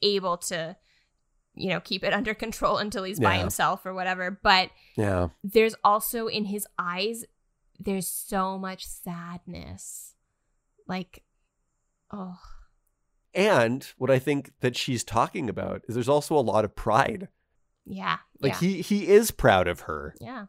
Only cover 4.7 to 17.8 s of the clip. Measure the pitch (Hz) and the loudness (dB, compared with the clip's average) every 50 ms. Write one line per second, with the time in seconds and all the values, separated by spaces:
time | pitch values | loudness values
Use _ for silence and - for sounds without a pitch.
4.7 | _ _ _ _ - 113 107 101 95 90 90 85 - _ - 196 - 220 220 226 | _ _ _ _ -4 -2 0 2 2 2 0 0 -4 _ -10 2 4 4 4 4
5.7 | - - - 202 208 220 - - - 233 226 - - 214 214 196 202 208 - - | 2 2 4 4 4 4 0 -4 -6 -4 -4 -4 -4 -4 -4 -4 -4 -8 -8 -8
6.7 | - - 180 175 180 185 196 226 233 226 - _ _ _ _ _ _ _ _ _ | -8 -8 -6 -4 -4 -2 -2 -4 -4 -6 -12 _ _ _ _ _ _ _ _ _
7.7 | _ _ 196 208 196 190 175 - - - - - 208 190 185 190 190 196 190 185 | _ _ -6 -4 -4 -4 -4 -6 -8 -10 -8 -4 -4 -2 -2 -2 -4 -6 -8 -10
8.7 | 185 - - - - - - 185 170 170 170 170 175 175 _ 180 170 - - 73 | -10 -12 -12 -14 -14 -12 -12 -12 -12 -12 -12 -12 -14 -14 _ -14 -14 -14 -14 -14
9.7 | 92 190 - - - - - - _ _ _ _ _ _ _ _ _ _ _ _ | -16 -16 -16 -16 -16 -16 -18 -18 _ _ _ _ _ _ _ _ _ _ _ _
10.7 | _ _ _ - 185 185 175 _ - - _ _ _ _ _ _ _ _ _ _ | _ _ _ -8 -8 -8 -8 _ -16 -20 _ _ _ _ _ _ _ _ _ _
11.7 | _ _ _ _ _ _ _ _ 202 208 185 185 180 - - - - - - _ | _ _ _ _ _ _ _ _ -14 -12 -12 -12 -14 -16 -18 -18 -18 -18 -20 _
12.7 | _ _ _ _ _ _ _ _ _ _ _ _ - 180 196 214 185 131 113 113 | _ _ _ _ _ _ _ _ _ _ _ _ 0 2 4 6 6 6 6 4
13.7 | 127 139 - - - - 127 127 135 131 135 151 143 143 139 - _ - - 127 | 2 -2 -6 -12 -8 -4 2 4 4 4 4 0 -2 -2 -2 -8 _ -2 -2 -2
14.7 | 123 - - 135 127 110 - - 110 117 135 175 - 190 139 104 92 98 95 92 | -2 -2 -4 -2 -2 -4 -4 -2 2 2 2 2 0 -6 -4 -4 -4 -4 -6 -6
15.7 | 92 95 - - 107 123 113 127 147 147 143 - 160 147 117 107 98 110 107 98 | -8 -8 -8 -6 -4 -2 2 4 2 2 2 2 2 2 2 4 2 2 2 0
16.7 | - - - 113 107 135 143 147 110 92 196 - _ _ _ _ _ _ _ _ | -2 -4 0 4 4 6 4 4 0 -6 -10 -14 _ _ _ _ _ _ _ _
17.7 | _ _ | _ _